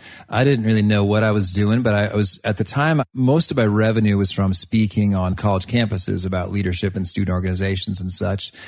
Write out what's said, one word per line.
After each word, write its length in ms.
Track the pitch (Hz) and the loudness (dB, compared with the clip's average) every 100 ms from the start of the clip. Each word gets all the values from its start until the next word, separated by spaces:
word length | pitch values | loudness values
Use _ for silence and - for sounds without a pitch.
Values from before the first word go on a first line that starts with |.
| - - - | -8 -20 -4
I 160 | 107 | 2
didn't 220 | 135 127 110 | 2 2 2
really 160 | 110 | 2
know 240 | 104 104 101 | 4 4 2
what 160 | 107 | 2
I 80 | 110 | 2
was 220 | 104 92 | 2 0
doing, 320 | 98 104 117 | 0 2 2
but 100 | 120 | 2
I, 120 | 104 104 | 0 0
I 80 | 104 | 0
was, 260 | 101 - | 0 -2
at 140 | 110 104 | -4 -2
the 60 | |
time, 400 | 110 143 151 156 - | -2 0 0 0 -2
most 380 | 131 127 156 - | 0 2 2 2
of 60 | 131 | 2
my 80 | 107 | 2
revenue 500 | 104 110 113 107 101 | 2 2 2 2 2
was 140 | 98 | 2
from 220 | - 95 | 0 0
speaking 600 | 92 - 113 107 110 104 | 0 0 0 0 2 0
on 220 | 95 92 92 | 0 -2 -2
college 320 | 107 95 - | 0 -2 -2
campuses 580 | 120 110 95 98 95 92 | -2 -2 -4 -4 -4 -4
about 260 | 92 - | -4 -4
leadership 440 | 101 92 90 101 98 | -4 -4 -4 -4 -4
and 120 | 92 | -4
student 240 | - 95 | -2 -2
organizations 720 | 90 92 90 98 92 - 95 | -2 -2 -2 -2 -4 -4 -6
and 100 | 92 | -6
such. 400 | - 98 104 - - | -4 -4 -4 -8 -14